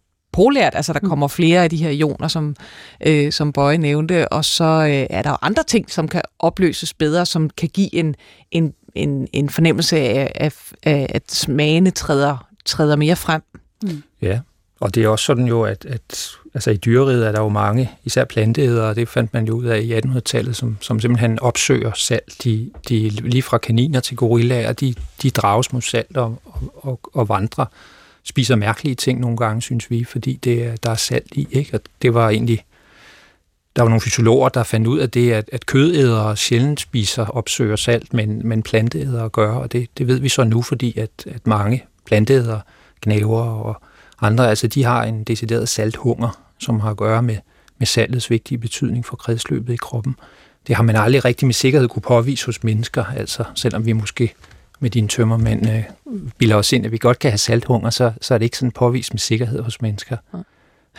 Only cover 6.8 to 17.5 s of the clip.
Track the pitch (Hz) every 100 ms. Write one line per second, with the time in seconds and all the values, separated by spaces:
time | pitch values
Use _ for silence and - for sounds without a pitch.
6.8 | 165 - 151 170 175 165 156 - 170 -
7.8 | 196 170 160 - - - _ 165 156 -
8.8 | _ - 147 139 - - 143 - 160 117
9.8 | 170 160 127 123 139 - 147 - - -
10.8 | 156 143 135 - - - 160 139 151 165
11.8 | 185 - - 139 143 135 - _ - -
12.8 | 151 147 151 180 - 160 - - _ -
13.8 | 208 151 - - 95 113 - _ _ -
14.8 | 101 113 107 107 - 123 123 117 107 104
15.8 | - 120 - - - - - 120 113 104
16.8 | 117 123 135 123 110 107 107